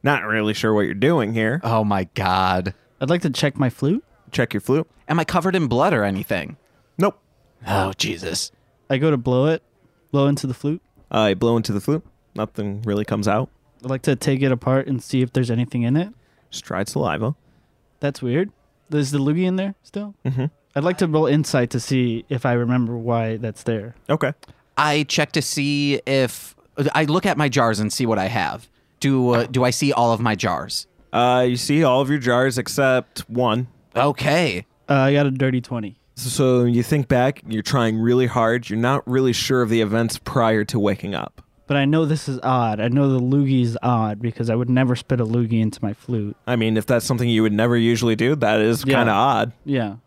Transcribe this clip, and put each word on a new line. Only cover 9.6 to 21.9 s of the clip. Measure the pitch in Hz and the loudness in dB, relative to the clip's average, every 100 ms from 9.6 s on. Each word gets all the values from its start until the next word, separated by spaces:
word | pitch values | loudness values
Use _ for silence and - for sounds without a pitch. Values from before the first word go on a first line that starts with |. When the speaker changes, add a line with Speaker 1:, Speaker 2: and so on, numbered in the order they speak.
| _ _ _ _ _ | _ _ _ _ _
Speaker 3:
blow | 139 139 | 0 2
into | 143 135 | 0 -4
the | |
flute. | 120 143 170 _ _ _ | -4 -4 -6 _ _ _
Speaker 1:
Uh, | 107 107 | 0 2
you | 95 | 2
blow | 117 117 | 2 2
into | 110 | 0
the | 101 | -4
flute. | 113 156 - _ _ - | -2 -4 -6 _ _ -8
Nothing | 107 - 104 101 | -8 -6 -8 -6
really | 113 101 104 | -4 -2 -2
comes | 110 101 | -2 0
out. | 107 - _ _ _ | 0 -2 _ _ _
Speaker 3:
I'd | 127 | -8
like | 131 | -4
to | - 131 | -2 0
take | - 135 | 0 0
it | 139 | 0
apart | 123 - 131 139 | 0 0 0 -2
and | 127 | -6
see | - 131 | -2 -2
if | 127 | 0
there's | 135 123 | 0 0
anything | 117 120 123 | -2 -2 -2
in | 117 143 | 0 0
it. | 196 - _ _ _ | -2 -10 _ _ _
Speaker 1:
Just | - | -18
tried | - - 208 | -8 -6 -4
saliva. | - 120 76 110 151 _ _ _ _ _ _ | -2 -2 -2 -4 -6 _ _ _ _ _ _
Speaker 3:
That's | 143 139 | -6 -4
weird. | 123 135 208 _ _ _ _ | -4 -2 -2 _ _ _ _
Is | 147 135 | -2 0
the | 143 | 0
loogie | 139 160 185 | 0 0 0
in | 185 | 0
there | 196 190 | -4 -8
still? | _ 202 208 202 135 | _ -10 -10 -8 -6
Speaker 1:
Mm-hmm. | 131 131 _ _ 143 | -4 -4 _ _ -4
Speaker 3:
I'd | |
like | 160 180 | -2 0
to | 180 | 0
roll | 156 156 | 2 2
insight | 147 147 139 120 | 2 2 0 0
to | 123 | -2
see | - | -2